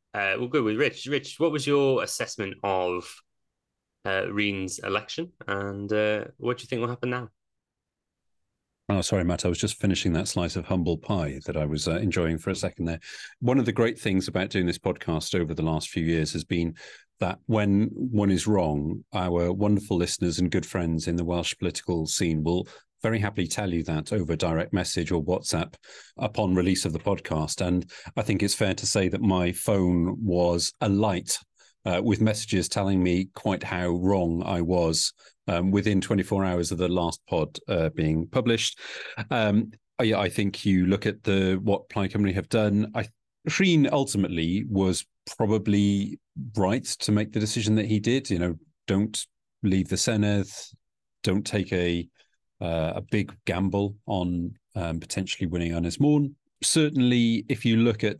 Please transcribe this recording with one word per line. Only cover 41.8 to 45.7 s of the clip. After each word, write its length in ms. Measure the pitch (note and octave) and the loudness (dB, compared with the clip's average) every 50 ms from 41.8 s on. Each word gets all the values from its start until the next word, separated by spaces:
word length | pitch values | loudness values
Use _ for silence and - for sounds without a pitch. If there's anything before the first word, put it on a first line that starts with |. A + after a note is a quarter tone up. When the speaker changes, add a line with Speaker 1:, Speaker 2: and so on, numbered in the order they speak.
| - - | -2 -4
Speaker 2:
Plaid 220 | - A2 G2 F#2+ | -2 -2 -2 0
Cymru 220 | - G2 G#2 G2 F#2 | 0 0 2 2 0
have 140 | G2 E2+ - | 0 -2 0
done. 460 | - A2+ G#2+ G#2 G2+ G#2 G#2+ - - | 2 2 4 4 4 2 2 0 -2
I, 140 | A#2+ G#2 - - _ _ _ _ _ - D#3+ D3+ - | -6 -6 -6 -10 _ _ _ _ _ -6 -4 0 2
Rhun 300 | G3 F#3 E3+ D#3 C#3 - | 4 6 6 6 6 4
ultimately 720 | - C#3+ C#3 C#3 - G2+ F#2 D#2+ - E2 E2 E2 F#2 G#2+ - A2 | 4 2 0 0 0 0 0 0 0 0 0 0 0 -2 -2 0
was 360 | G#2 F#2+ G2 F#2 F2 - - - _ _ _ - - - | 0 2 2 2 2 0 -4 -8 _ _ _ -12 -4 -2
probably 840 | A#2 G2+ G#2+ G#2+ G2+ G#2+ | 0 2 2 0 2 2